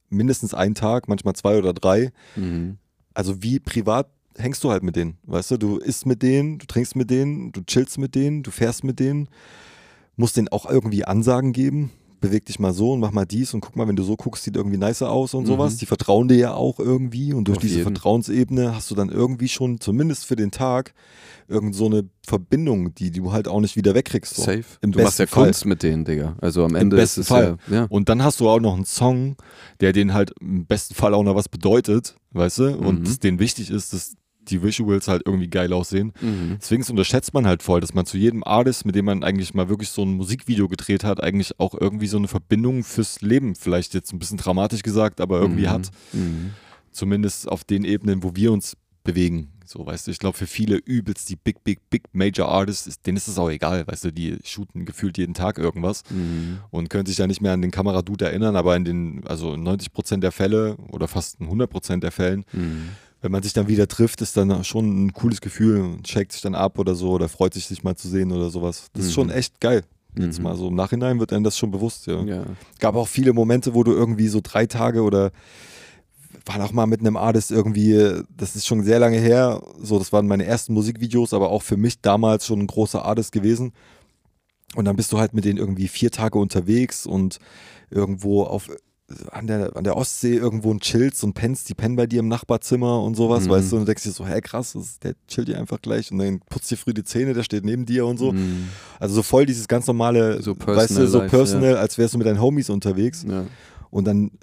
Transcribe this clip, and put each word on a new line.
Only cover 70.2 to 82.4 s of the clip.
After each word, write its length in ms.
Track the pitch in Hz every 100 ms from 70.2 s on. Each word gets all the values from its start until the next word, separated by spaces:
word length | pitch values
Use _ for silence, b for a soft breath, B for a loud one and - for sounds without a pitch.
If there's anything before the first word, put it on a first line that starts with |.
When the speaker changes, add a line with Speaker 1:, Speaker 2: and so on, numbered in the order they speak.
| 90 82
Speaker 2:
Mhm. 60 | 90
Speaker 1:
mal 100 | 90
so 140 | 90
im 60 | 90
Nachhinein 440 | 95 120 127 123
wird 120 | 110
einem 120 | 104
das 140 | 107 -
schon 120 | 110
bewusst, 380 | 95 113 - -
ja. 160 | 85
Speaker 2:
Ja. 200 | 104 92 95 95 B _
Speaker 1:
Gab 160 | 110 110
auch 120 | 113
viele 260 | - 131
Momente, 420 | 117 113 123 123 117
wo 80 |
du 80 | 117
irgendwie 380 | 110 117 107 110
so 100 | 107
drei 240 | - 113 113
Tage 380 | 117 117 117
oder 280 | 107 98 98 B B B B B B B _ _ - - -
war 180 | 101
auch 80 | 101
mal 140 | 117 110
mit 120 | 110
einem 160 | 110 107
Artist 340 | 113 110 -
irgendwie, 680 | 113 107 104 107 107 104 87 - -
das 200 | 101 104
ist 100 | -
schon 180 | 110
sehr 160 | 101 117
lange 180 | 117 113
her, 440 | 117 120 127 110 - -
so, 180 | 107 104
das 120 | 95
waren 140 | 104 101
meine 180 | 101 87
ersten 280 | 117 -
Musikvideos, 600 | 107 107 113 117 120 117
aber 160 | 104 95
auch 120 | 104
für 160 | - 101
mich 240 | 120 -
damals 440 | 104 104 113 110